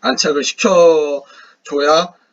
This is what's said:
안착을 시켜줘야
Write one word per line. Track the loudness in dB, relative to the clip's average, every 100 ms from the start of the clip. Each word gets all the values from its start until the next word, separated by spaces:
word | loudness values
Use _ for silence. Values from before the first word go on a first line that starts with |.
안착을 | -6 -4 -2 -2
시켜줘야 | -4 -2 0 4 4 2 0 -6 -10 -20 -20 _ -8 -4 0 0 0 -8 _